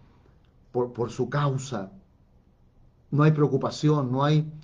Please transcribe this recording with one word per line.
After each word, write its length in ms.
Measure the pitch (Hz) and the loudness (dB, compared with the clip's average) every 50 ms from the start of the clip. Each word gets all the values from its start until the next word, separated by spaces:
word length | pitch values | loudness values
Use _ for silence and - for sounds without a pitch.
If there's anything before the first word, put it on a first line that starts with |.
| - - _ _ _ _ _ _ _ _ _ _ _ _ - | -20 -20 _ _ _ _ _ _ _ _ _ _ _ _ -4
por, 180 | 123 123 120 | -4 -4 -2
por 180 | 120 110 117 110 | -4 -6 -6 -4
su 200 | - - 123 - | -4 -4 -4 -2
causa, 640 | 143 147 143 139 131 127 - - 120 101 95 95 - - - _ _ _ _ _ _ _ _ _ _ _ _ _ _ _ - _ _ _ _ _ | -2 0 0 0 -2 -2 -6 -6 -8 -8 -8 -10 -14 -20 -20 _ _ _ _ _ _ _ _ _ _ _ _ _ _ _ -20 _ _ _ _ _
no 120 | 139 139 151 | 0 4 4
hay 80 | 156 | 4
preocupación, 800 | 156 151 147 127 127 135 123 113 - - 151 151 151 147 135 123 | 4 4 2 2 2 0 -2 -4 -4 -2 0 0 2 0 0 -2
no 140 | 127 131 139 | -2 0 2
hay 260 | 147 156 151 151 - - - | 2 2 2 0 -2 -6 -16